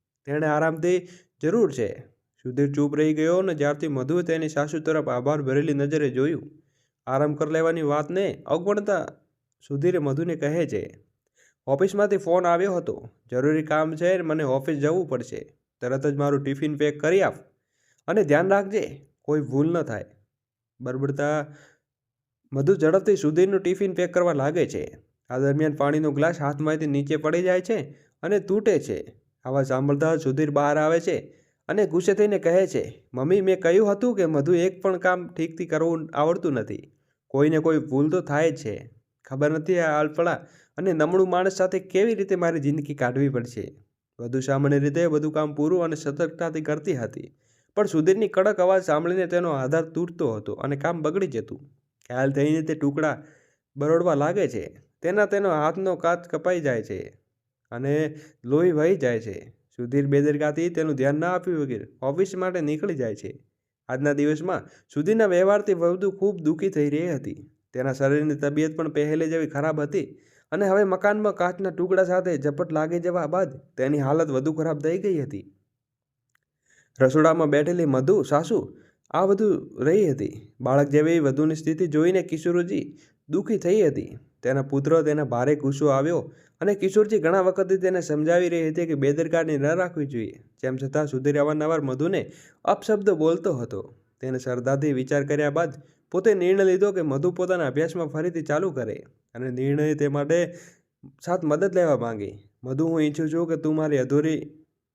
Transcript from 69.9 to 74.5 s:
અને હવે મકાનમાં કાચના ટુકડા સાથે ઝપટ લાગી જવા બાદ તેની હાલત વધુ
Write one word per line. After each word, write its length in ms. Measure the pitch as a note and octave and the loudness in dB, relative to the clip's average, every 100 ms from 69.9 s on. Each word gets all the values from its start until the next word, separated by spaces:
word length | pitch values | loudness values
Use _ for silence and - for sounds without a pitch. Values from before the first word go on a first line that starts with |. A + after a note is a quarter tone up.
| F3+ - - _ _ _ | -4 -6 -12 _ _ _
અને 160 | E3 G3 | -2 2
હવે 160 | G3 | 4
મકાનમાં 520 | G3 F#3 G3+ G#3+ G#3+ - | 2 2 2 2 0 0
કાચના 340 | F3+ F3+ F#3+ | -2 -2 -6
ટુકડા 340 | D#3+ F3+ F#3+ | -4 0 2
સાથે 340 | F3+ F3+ F3+ D3+ | 4 2 0 -2
ઝપટ 340 | D3 C#3+ E3+ | -2 -2 -2
લાગી 280 | D#3 D#3 F3 | -2 -2 -2
જવા 280 | F3 F3 D3+ | -2 -2 -2
બાદ 300 | F3+ E3+ - | -2 -2 -6
તેની 420 | - - C3 D3 | -12 -4 0 0
હાલત 300 | C3+ D#3 D#3+ | 2 2 2
વધુ 240 | C3 D3 | 0 0